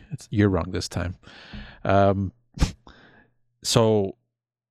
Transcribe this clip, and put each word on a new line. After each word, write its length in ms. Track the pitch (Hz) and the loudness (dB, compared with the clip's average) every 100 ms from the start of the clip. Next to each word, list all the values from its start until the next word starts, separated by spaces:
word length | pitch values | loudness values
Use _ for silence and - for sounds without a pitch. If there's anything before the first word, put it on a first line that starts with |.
| - | -6
it's, 160 | 156 - | -16 -6
you're 200 | 104 101 | 0 0
wrong 220 | 92 87 | 0 -4
this 160 | 92 - | -8 -8
time. 260 | - 87 - - - - - - - 107 | -6 -6 -10 -18 -20 -20 -18 -18 -8 0
Um, 480 | 98 98 98 95 - _ - | 4 4 2 -2 -8 _ -4
<laughs> 1080 | - - - - - - _ _ _ _ | -4 -4 -20 -20 -20 -20 _ _ _ _
so 540 | - 123 110 110 98 - _ _ _ _ _ | 0 2 4 2 0 -6 _ _ _ _ _